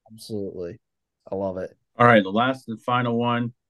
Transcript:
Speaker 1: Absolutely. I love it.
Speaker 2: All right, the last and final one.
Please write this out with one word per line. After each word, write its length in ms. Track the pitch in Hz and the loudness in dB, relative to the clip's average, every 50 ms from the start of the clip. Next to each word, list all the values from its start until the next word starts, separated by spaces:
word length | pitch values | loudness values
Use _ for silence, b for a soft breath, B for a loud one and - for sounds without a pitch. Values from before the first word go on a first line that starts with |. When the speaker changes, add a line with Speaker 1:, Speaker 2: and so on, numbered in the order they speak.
| _ - | _ -20
Speaker 1:
Absolutely. 680 | 110 110 - - 110 101 98 95 - 92 87 87 92 120 _ _ _ _ _ _ _ _ - - | -20 -20 -14 -12 -10 -8 -8 -10 -10 -10 -12 -12 -12 -16 _ _ _ _ _ _ _ _ -16 -10
I 40 | 95 | -8
love 220 | 95 98 95 92 | -6 -6 -6 -6
it. 180 | 92 90 - - _ _ _ _ 113 | -8 -10 -12 -12 _ _ _ _ 4
Speaker 2:
All 80 | 120 | 6
right, 160 | 120 117 107 95 | 8 8 6 6
the 60 | 95 | 4
last 360 | 101 113 123 131 131 127 - | 0 0 0 0 -2 -4 -8
and 140 | 117 110 107 | -12 -12 -8
final 340 | - 123 123 123 123 120 117 | -4 -2 -2 0 0 0 -2
one. 380 | 117 120 120 120 120 120 120 - _ _ _ | -2 0 0 0 -2 -2 -4 -8 _ _ _